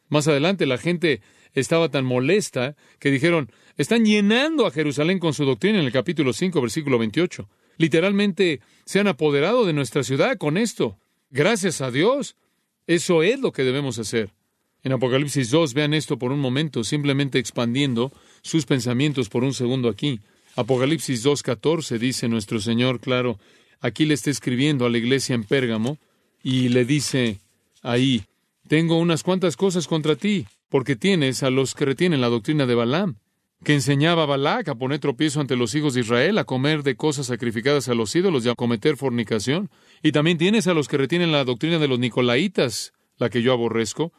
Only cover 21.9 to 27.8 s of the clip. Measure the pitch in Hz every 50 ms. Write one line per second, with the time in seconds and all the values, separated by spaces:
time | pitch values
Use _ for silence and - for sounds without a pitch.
21.9 | 123 110 120 131 120 - - 117 113 113 107 - 117 110 98 117 113 117 123 131
22.9 | 127 117 - 135 127 123 123 123 110 101 _ _ _ _ _ _ _ - - 123
23.9 | 117 - 156 151 147 131 - 147 135 - - 139 123 120 139 151 151 127 123 120
24.9 | 117 120 113 123 135 135 - - 131 120 107 - 143 139 127 117 113 107 110 127
25.9 | 151 - _ _ _ _ _ _ _ _ - 135 131 127 127 123 123 127 123 117
26.9 | 151 147 - - - 131 123 113 101 - _ _ _ _ _ _ _ _